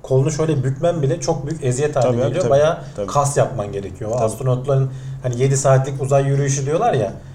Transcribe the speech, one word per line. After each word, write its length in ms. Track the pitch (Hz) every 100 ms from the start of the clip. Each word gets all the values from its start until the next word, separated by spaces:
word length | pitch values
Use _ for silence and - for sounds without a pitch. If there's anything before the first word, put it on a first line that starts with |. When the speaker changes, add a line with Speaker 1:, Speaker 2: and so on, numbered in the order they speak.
Speaker 1:
Kolunu 280 | - 131 151
şöyle 340 | 156 156 143
bükmen 380 | 131 131 170 170
bile 180 | 135 -
çok 260 | - 156 131
büyük 180 | 160
eziyet 320 | 131 123 147 143
haline 140 | 123
Speaker 2:
Tabii 100 | 120
abi, 60 | 135
Speaker 1:
geliyor. 140 | 165
Speaker 2:
tabii. 80 | 120
Speaker 1:
Bayağı 280 | 139 151 170 - -
Speaker 2:
Tabii. 100 | 101
Speaker 1:
kas 300 | 143 139 143
yapman 360 | 117 135 104
gerekiyor. 380 | 98 95 87 107
O 40 |
Speaker 2:
Tabii. 100 | 120
Speaker 1:
astronotların 640 | 113 101 131 127 139 135 135 - - -
hani 200 | 127 120
yedi 140 | 135 135
saatlik 460 | 139 131 139 135
uzay 220 | 135 139 139
yürüyüşü 400 | 139 139 139 135
diyorlar 260 | 165 240
ya, 180 | - 98 - -